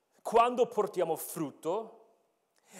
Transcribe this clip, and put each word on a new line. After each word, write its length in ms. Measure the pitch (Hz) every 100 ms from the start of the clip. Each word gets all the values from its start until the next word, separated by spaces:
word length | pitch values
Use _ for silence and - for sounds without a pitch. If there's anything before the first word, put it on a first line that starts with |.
| _ _
quando 460 | - 226 240 247 233
portiamo 480 | - 202 180 165 151
frutto, 840 | - 165 143 - 156 202 214 - - _ _ _ _ _ _ 190